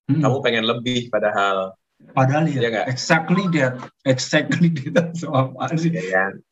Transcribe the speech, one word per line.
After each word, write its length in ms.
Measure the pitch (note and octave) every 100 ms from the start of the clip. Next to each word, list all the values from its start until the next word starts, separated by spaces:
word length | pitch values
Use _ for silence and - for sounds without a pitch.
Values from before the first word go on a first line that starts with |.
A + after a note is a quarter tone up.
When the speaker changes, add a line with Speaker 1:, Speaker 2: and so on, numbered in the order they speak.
Speaker 1:
Hmm. 160 | - D#3
Speaker 2:
kamu 160 | C#3 C3+
pengen 260 | B2+ A2+ A2+
lebih 420 | A#2+ A#2 B2 A#2+
padahal. 640 | G#2+ G#2 G#2 G2 F#2+ F#2+ - _ _ -
Speaker 1:
Padahal 320 | - C3 D3
ya, 160 | D#3+ C3+
Speaker 2:
Iya 80 | A#2
nggak? 160 | G#2+ A#2
Speaker 1:
exactly 520 | B2+ - D#3+ E3 F3+ G3 D#3+
that. 180 | C3 B2+ - _
Exactly 640 | C3+ B2+ - D#3 C#3+ D#3 E3+
<laughs> 240 | D3+ C#3
that. 240 | - - -
So, 160 | D3+
apaan 440 | C3 C3 - C3 E3
sih? 120 | E3
Speaker 2:
Iya 160 | - F#2
kan? 260 | F#2 G2 G2+ _